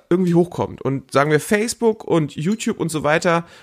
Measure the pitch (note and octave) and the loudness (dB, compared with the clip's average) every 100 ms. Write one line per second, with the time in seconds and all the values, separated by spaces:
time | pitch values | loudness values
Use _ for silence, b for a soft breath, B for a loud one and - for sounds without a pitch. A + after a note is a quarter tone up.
0 | - F3+ F3+ E3+ F3 - G2 - - C3+ | -2 0 2 2 2 -2 -6 -6 -4 -6
1 | - C3+ D3 D3+ - G#3 A3+ - A#3 A3 | -2 0 2 2 2 0 0 0 0 0
2 | - E3 C#3+ D3 D#3 A3 A#3 - E3 D3+ | 0 0 0 -4 -4 -2 -4 -4 -4 -2
3 | C#3+ E3 F3+ E3+ E3+ B | 0 0 2 0 -2 B